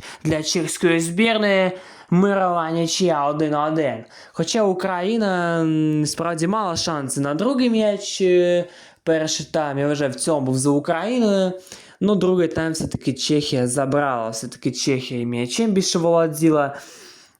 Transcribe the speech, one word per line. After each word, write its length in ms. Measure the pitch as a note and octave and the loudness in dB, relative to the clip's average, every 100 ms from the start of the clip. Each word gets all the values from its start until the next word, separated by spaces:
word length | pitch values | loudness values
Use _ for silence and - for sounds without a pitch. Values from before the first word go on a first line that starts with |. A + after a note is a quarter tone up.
| - - | -8 -6
для 200 | D#3 D#3 | -2 -2
чеської 560 | D#3 F#3 D#3+ - F3+ E3 | -2 -2 -2 0 2 2
збірної. 720 | E3 E3+ A3+ A3 G#3 G3 F#3 F#3 - - - | 0 0 2 2 2 4 2 -2 -12 -20 0
Мирова 600 | F3 G3+ G3 F#3 F3 D#3+ | 2 4 2 2 0 0
нічия 540 | E3 E3 - F3+ D3+ C#3+ | -2 -2 0 2 2 0
один 260 | D3 D#3 D3 | 0 0 0
один. 480 | D3+ D#3 C#3+ A2+ - - - | 0 0 0 -4 -10 -20 -12
Хоча 320 | - E3 A#3 | -6 -2 0
Україна, 1000 | G3+ F3+ F#3+ F3+ F#3 A#3 G#3 F3+ E3+ E3 | 2 0 -2 -2 -2 0 0 0 0 0
м, 440 | D#3+ D#3 D#3 D3+ D3+ | 0 2 2 0 -2
справді 420 | - E3 E3 E3+ | -2 -4 -2 -2
мала 280 | G#3+ G3+ E3 | 0 -2 -2
шанси 460 | - D#3 C3+ C#3+ | -4 -4 -4 -4
на 120 | C#3 | -2
другий 360 | D3 G#3+ C4 B3 | -2 0 2 2
м'яч, 520 | A3+ G#3+ G3+ - - | 2 2 0 -6 -2
е, 440 | F#3+ F3+ F3 F3 F3 - - _ | 2 4 4 2 -2 -10 -20 _
перший 420 | - D#3+ D#3 - D3+ | 0 0 0 -4 -4
тайм, 260 | E3 D3 C#3 | -2 -2 0
я 100 | C#3+ | 0
вважаю, 240 | D3 C#3+ | 0 -2
в 40 | B2+ | -2
цьому 300 | - D3+ B2+ | -2 0 0
був 120 | C3 | 0
за 120 | C#3 | 2
Україною. 840 | C#3+ C#3+ E3 G3 B3+ A3 G3 F#3 F3+ - - - - | 2 0 -2 0 0 2 2 0 -2 -12 -20 -20 -2
Ну, 140 | F#3+ G#3 | 0 2
другий 320 | F3 F#3 E3 | 2 2 2
тайм 240 | E3 D#3+ | 0 -4
все-таки 420 | D#3+ D3+ - - | -4 -4 -4 -4
Чехія 540 | B2+ - D3+ D3 C3+ B2 | -4 0 0 0 -2 0
забрала, 640 | C#3+ C3+ D3 C#3+ B2 A2+ | -2 0 0 0 -2 -6
все-таки 420 | A#2 B2 - C#3+ | -8 -12 -8 -6
Чехія 540 | - - C3 - B2 A#2+ | -4 -2 -2 -2 -6 -4
м'ячем 460 | A#2+ B2 - A3+ | -2 -4 -2 0
більше 280 | G3 F#3 F#3 | 0 0 0
володіла. 760 | E3+ E3+ E3 D3 D#3+ D#3 C#3 - - - - - - _ | 2 2 2 2 2 4 0 -4 -16 -20 -20 -20 -20 _